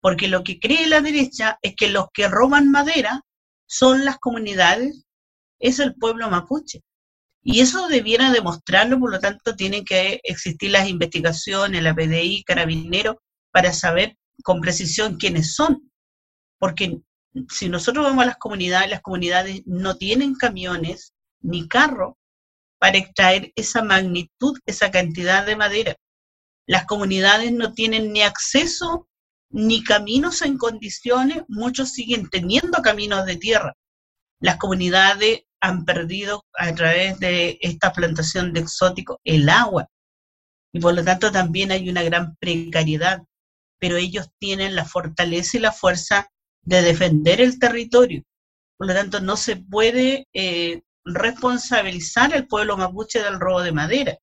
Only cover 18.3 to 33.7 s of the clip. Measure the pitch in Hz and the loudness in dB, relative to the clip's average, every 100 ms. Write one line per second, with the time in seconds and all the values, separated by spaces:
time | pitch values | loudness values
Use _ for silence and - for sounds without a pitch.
18.3 | 247 220 202 180 180 196 208 - 180 175 | 0 -8 -4 -2 0 0 -4 -8 -6 0
19.3 | 180 190 190 - 180 190 185 190 233 277 | 0 -2 -8 -8 -6 -4 -4 -2 0 0
20.3 | 262 240 190 180 175 165 190 - _ _ | -2 -4 -4 -6 -6 -6 -8 -14 _ _
21.3 | _ 165 170 165 240 294 247 185 - _ | _ -6 -6 -2 0 2 0 -8 -8 _
22.3 | _ _ _ _ _ 190 196 185 - 185 | _ _ _ _ _ 2 2 -2 2 4
23.3 | 190 190 - 214 233 214 190 185 175 170 | 4 0 -8 -4 -2 2 2 2 -4 -6
24.3 | _ 269 269 - 208 202 190 175 165 180 | _ -2 -2 -8 -2 0 0 -2 -2 2
25.3 | 190 202 214 208 202 220 - _ _ _ | 2 2 0 0 0 -4 -6 _ _ _
26.3 | _ _ _ - 185 180 208 196 190 190 | _ _ _ -2 -2 0 -4 -2 2 4
27.3 | 214 233 240 226 - 220 220 214 214 208 | 4 2 -2 -2 -2 -2 0 -2 2 0
28.3 | 202 - 269 339 - 349 339 - _ _ | 0 0 2 2 -4 -4 -6 -8 _ _
29.3 | _ _ - 220 226 - 208 208 240 339 | _ _ -2 0 0 2 0 2 0 0
30.3 | 339 320 269 233 220 214 - 240 247 269 | -2 -2 -2 -4 -4 -12 -10 0 2 2
31.3 | 330 330 208 240 254 262 - 226 233 185 | -2 -8 -6 -4 -4 -6 -6 -4 -4 -4
32.3 | 190 175 220 349 339 233 208 208 196 190 | -6 0 0 2 0 2 0 -2 -4 -4
33.3 | 175 208 220 160 | -6 0 0 0